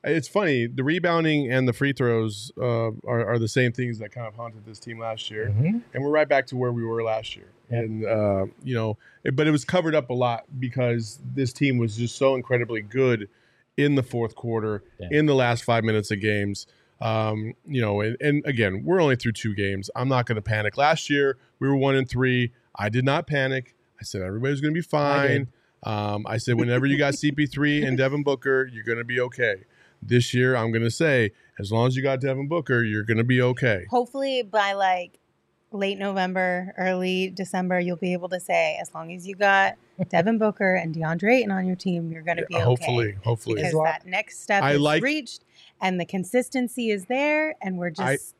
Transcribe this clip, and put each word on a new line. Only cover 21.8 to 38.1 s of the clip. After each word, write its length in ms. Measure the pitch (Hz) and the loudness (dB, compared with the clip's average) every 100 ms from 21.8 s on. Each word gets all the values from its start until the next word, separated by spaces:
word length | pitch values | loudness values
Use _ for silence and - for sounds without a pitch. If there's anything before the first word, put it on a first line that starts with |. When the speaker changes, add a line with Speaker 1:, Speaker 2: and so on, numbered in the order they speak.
| 135 | 4
Speaker 1:
and 140 | 135 127 | 2 0
three. 420 | 120 127 123 120 _ _ | 0 2 2 0 _ _
I 140 | - 104 | -6 -2
did 160 | 117 | 0
not 240 | 131 151 175 | 2 0 0
panic. 480 | 147 131 131 127 _ _ _ | -2 0 -4 -8 _ _ _
I 20 | |
said 200 | - 101 | -10 -8
everybody 280 | 92 104 131 | -6 -4 -2
was 100 | 143 | -2
gonna 120 | 151 | -2
be 80 | 160 | -2
Speaker 2:
I 20 | |
did. 60 | 165 | -2
Speaker 1:
fine. 580 | 151 143 143 139 120 120 _ _ _ | 0 2 2 2 0 -2 _ _ _
Um, 420 | 104 107 104 104 - | -6 -4 -2 -4 -4
I 120 | 117 | -4
said, 180 | - 117 | 0 0
"Whenever 300 | 120 123 139 | 2 2 2
you 120 | 143 | 2
got 160 | 143 | 0
C 160 | 135 147 | 2 -2
P 160 | 143 143 | 0 -2
three 380 | 139 147 147 | 0 0 0
and 120 | 143 127 | 0 0
Devin 280 | 135 143 | 0 0
Booker, 420 | 143 135 135 131 131 | -2 -2 2 0 0
you're 100 | 117 | -6
gonna 220 | 120 117 | -6 -6
be 160 | 117 123 | -2 -2
okay." 420 | 123 123 117 95 - _ _ _ | -4 -2 -2 -2 -8 _ _ _
This 320 | 107 123 120 | 2 2 4
year, 220 | 123 127 127 | 2 2 2
I'm 160 | 113 | 0
gonna 180 | 113 117 | 0 0
say, 400 | - 160 131 107 _ _ - | 0 2 4 2 _ _ -12
as 100 | 98 | -2
long 160 | 113 123 | 2 2
as 80 | |
you 80 | 131 | 2
got 180 | 135 135 | 0 0
Devin 280 | 135 135 139 | -2 -2 -2
Booker, 340 | 170 139 123 | -4 0 0
you're 220 | 113 107 | 2 -2
gonna 180 | 107 113 | 0 0
be 180 | 120 127 | 4 4
okay. 460 | 123 123 127 98 87 | 2 2 0 0 0
Speaker 3:
Hopefully 520 | 240 247 277 277 254 | -2 -2 -4 -2 -2
by, 300 | 214 214 202 | 0 0 0
like, 480 | 196 190 180 175 _ _ _ _ _ _ | 2 0 0 -4 _ _ _ _ _ _
late 280 | 202 196 196 | -4 -4 -2
November, 760 | 196 196 185 185 185 180 185 - | -4 -2 -2 0 0 -2 -6 -4
early 520 | 185 185 185 185 185 | -2 0 0 -2 -2
December, 480 | 185 185 185 180 180 | -6 -4 -2 0 0
you'll 180 | 175 170 | 0 -2
be 160 | 180 | -2